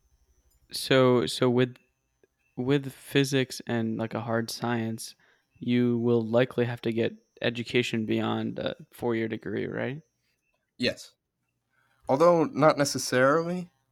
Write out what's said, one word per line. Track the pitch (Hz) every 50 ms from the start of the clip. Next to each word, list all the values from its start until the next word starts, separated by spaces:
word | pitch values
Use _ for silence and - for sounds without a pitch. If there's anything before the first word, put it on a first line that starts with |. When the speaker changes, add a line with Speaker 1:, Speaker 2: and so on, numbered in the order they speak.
| _ _ _ _ _ _ _ _ _ _ _ _ _ -
Speaker 1:
So, | - - - - 135 131 127 127 123 120 -
so | - - - 131 127
with, | 120 123 127 123 123 - _ _ _ _ _ _ _ _ _ _ _ _ _ _ -
with | - 123 131 143 147 135 135
physics | - - - - - 139 139 131 139 135 127 - - - -
and, | - 117 117 113 113 110 113
like, | 113 110 -
a | 110
hard | 110 117 113 117 113 110
science, | - - - 120 120 117 113 113 113 113 - - - _ _ _ _ _ _ _ _ -
you | - 120 120 123 123 120 120 117
will | 117 120 120 117 113
likely | 110 113 120 131 - - 123 120
have | 117 120 117
to | - 117
get | 110 113 113 113 220 - _ _ _ -
education | - 120 117 120 113 - - 123 123 - - 113 110
beyond | 110 113 113 110 110 113 110 110 113 113 -
a | - - - - 160 _
four-year | _ - 127 120 117 113 113 110
degree, | 113 107 - 87 104 110 101
right? | 92 98 113 117 120 135 156 - _ _ _ _ _ _ _ _ _ _ _ _ _ _ -
Speaker 2:
Yes. | 123 113 - - - - _ _ _ _ _ _ _ _ _ _ _ _ _ _ _ _ _ _ _ -
Although | 131 139 165 175 175 165 151
not | - - - 143 156 - 139
necessarily, | 143 139 - 127 - - 123 127 131 135 147 165 165 170 180 180 175 - _ _ _ _